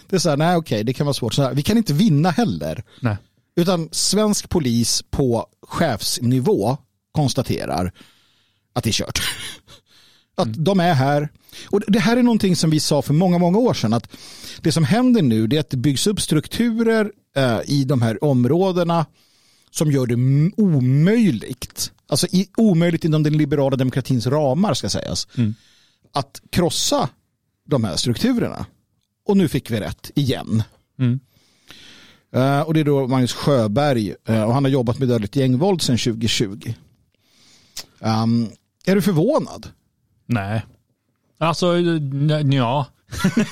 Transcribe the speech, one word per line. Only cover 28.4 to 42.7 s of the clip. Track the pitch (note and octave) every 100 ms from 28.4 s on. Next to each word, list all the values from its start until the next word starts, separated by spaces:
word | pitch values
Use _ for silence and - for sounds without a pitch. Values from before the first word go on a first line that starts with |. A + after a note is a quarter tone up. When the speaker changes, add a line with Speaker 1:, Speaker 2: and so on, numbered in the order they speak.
| B2 - - _ _ _ _ _ -
Speaker 1:
Och | G3
nu | E3+
fick | C#3 -
vi | A#2
rätt | E2+ - - -
igen. | C3 G2 - A2 - _ _ -
Speaker 2:
Mm. | B2 C3 - _ _ _ _ - - - - _ _
Speaker 1:
Eh, | A#2+ C3 C#3
och | D#3+
det | D#3+
är | D3
då | C#3 C3
Magnus | C3 B2
Sjöberg, | - - C#3 G#2+ G#2+ D3 B2 G2+ - -
eh, | A2+
och | G#2+
han | C3
har | C3+
jobbat | C3+ A#2 A#2+
med | C3
dödligt | A#2 G#2 C#3+
gängvåld | C3 B2+ F#3 F#3
sedan | - A#2+
tjugotjugo. | - A2+ A2+ - A2 G#2 - A2+ - _ _ _ _ _ _ _ _ - - _
Ehm, | A2 A2 A2+ A#2 A2 - _ _ -
är | G3
du |
förvånad? | G3 D#3+ F#3+ D4 - D#2+ - - _ _ _ _ -
Speaker 2:
Nej. | A#2 G2 A2+ - _ _ _ _ _ _ _
Alltså, | D#3 D#3+ F3+ F3
n-, | F3 E3 C#3+ C#3 D3+ D3+ C#3+
ja. | C#3 A#2